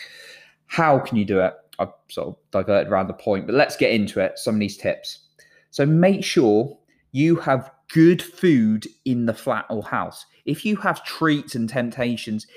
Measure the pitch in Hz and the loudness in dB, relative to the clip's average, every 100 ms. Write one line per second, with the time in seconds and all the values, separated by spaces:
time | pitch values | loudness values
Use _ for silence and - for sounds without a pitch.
0 | - - - - - _ - - 160 135 | -20 -20 -20 -20 -20 _ -8 0 2 2
1 | - 117 101 95 92 - _ - 92 - | 0 -2 0 2 0 -2 _ -8 -8 -8
2 | - - - - _ 98 95 98 - 98 | -14 -10 -10 -12 _ -4 2 2 2 0
3 | 92 - - 98 98 127 156 - 127 110 | -2 -6 -2 -2 0 0 0 0 0 2
4 | 101 - 95 - - 107 101 - 95 - | 0 -2 -4 -4 -4 -2 -4 -4 -6 -6
5 | - - _ _ _ _ _ - 143 160 | -10 -18 _ _ _ _ _ -2 2 4
6 | 185 196 - - 117 104 135 - _ _ | 4 2 0 2 4 4 0 -8 _ _
7 | _ 131 160 165 151 131 - _ - 165 | _ 0 2 2 0 -2 -4 _ -2 6
8 | 165 175 - - 185 139 110 107 - _ | 6 6 -2 -2 2 4 4 0 -4 _
9 | 135 120 117 107 - 110 - 110 101 117 | -4 -2 -2 -4 -4 -6 -4 -8 -6 -6
10 | 90 - - _ - 151 214 208 190 156 | -6 -10 -20 _ -6 -4 -4 -2 -2 -4
11 | - - 160 147 - 120 113 127 120 135 | -8 -2 0 0 -2 -6 -4 -4 -4 -4
12 | 120 117 - 107 - | -4 -4 -6 -8 -10